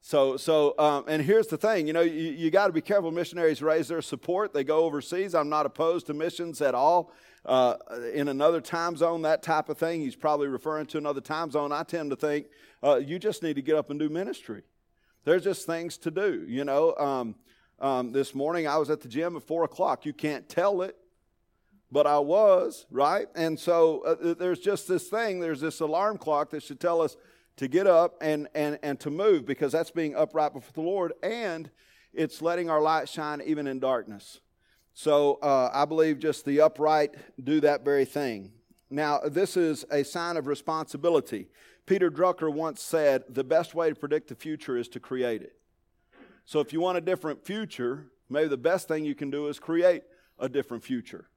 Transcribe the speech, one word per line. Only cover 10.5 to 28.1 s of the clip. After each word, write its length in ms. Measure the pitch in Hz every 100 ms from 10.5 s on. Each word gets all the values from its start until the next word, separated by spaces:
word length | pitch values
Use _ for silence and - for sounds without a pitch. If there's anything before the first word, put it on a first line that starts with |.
| 123 156 156 147
to 120 | 160
another 220 | 147 139
time 300 | - 156 165
zone. 220 | 143 139
I 100 | 147
tend 280 | 165 170 147
to 60 | 135
think, 300 | 151 147 147 _ - _
uh, 160 | 139 135
you 140 | 139 180
just 240 | 214 -
need 120 | 165
to 80 | 143
get 120 | 131
up 160 | 156 143
and 80 | 147
do 100 | 151
ministry. 540 | 160 196 - - 101 _ _ _ _ _ _
There's 180 | - 180
just 240 | 185 180 -
things 320 | 165 170 -
to 120 | 170
do, 320 | 160 202 120 82
you 180 | 123
know. 300 | 143 139 165 -
Um, 380 | 143 135 120 107 _ _ _ _
um, 320 | 135 127 123
this 200 | 131 135
morning 360 | 135 147 170 156
I 80 | 151
was 140 | 147
at 100 | 151
the 80 | 131
gym 260 | 117 170
at 80 | 165
four 220 | - 165
o'clock. 420 | 160 - 185 131 151
You 60 |
can't 360 | 143 151 135 -
tell 340 | - 190 196
it, 140 | 185 - _ _ _ _ _ _ _ _ _
but 160 | 135 147
I 140 | 147
was, 680 | 143 190 214 180 202 - -
right? 340 | 123 143 196 -
And 240 | 165 165 160
so, 440 | - 170 160 151
uh, 120 | -
th-, 240 | 165 170 170
there's 220 | 180 175
just 260 | 196 196 -
this 220 | 185 -
thing, 320 | 214 226 185
there's 200 | 165 143
this 200 | 156 -
alarm 380 | 156 160 202 208
clock 320 | - 147 151
that 120 | 151
should 160 | - 139
tell 240 | 175 170
us 140 | 160 - _ _ _ -
to 120 | 135
get 180 | 156 196
up 300 | 165 170